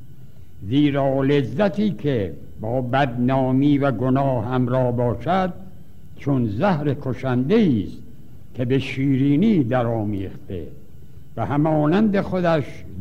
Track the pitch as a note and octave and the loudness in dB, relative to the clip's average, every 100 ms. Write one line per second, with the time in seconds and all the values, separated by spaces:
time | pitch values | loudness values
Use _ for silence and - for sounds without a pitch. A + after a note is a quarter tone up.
0 | - - - - - - F#2+ C#3 D3 C#3 | -14 -14 -14 -14 -14 -12 -2 2 4 2
1 | C3+ C3+ C3+ D3 A#2+ C3 G3+ G3+ G#3+ - | 2 2 2 2 2 0 0 2 -2 0
2 | D3 B2+ F#2 - - - A2 C3 A#2+ C3+ | -2 0 -2 -6 -12 -10 -4 -2 0 2
3 | C#3 A#2+ B2 C3+ C3 C3 D3 C#3 C#3 A#2 | 2 2 2 2 2 4 4 4 2 0
4 | B2+ C3+ C#3 B2+ G#2+ B2+ B2 B2+ B2+ A#2+ | 2 2 2 0 0 0 2 2 2 2
5 | B2 G#2 - F#3 F#3 - - - - - | 0 0 0 0 0 -4 -12 -14 -14 -14
6 | - - C#3 C3+ A2+ G2+ G3 D3+ D3 C3 | -14 -8 0 0 0 0 2 2 0 -2
7 | C#3 A#2 C3+ B2 C3 A3+ G3 A2+ D#2+ - | -4 -4 -2 0 2 4 4 2 0 -8
8 | - - - - - - B2 C3+ - C3+ | -14 -14 -14 -14 -12 -4 0 0 0 -2
9 | C#3 C3 C#3+ D3 A3+ F#3+ A#2 B2+ A#2 A2+ | 2 2 4 4 4 4 4 2 2 0
10 | G#2 G2+ F#2+ - - F#2 D2+ - - - | -2 -2 -6 -10 -10 -8 -8 -12 -14 -14
11 | - - - - A2+ C#3+ D#3 D#3 D3+ F#3 | -14 -14 -10 -6 -2 2 2 4 4 4
12 | A3 G3 - F#3 F3 D#3+ - - - F#2 | 4 2 0 0 2 2 0 -8 -12 -6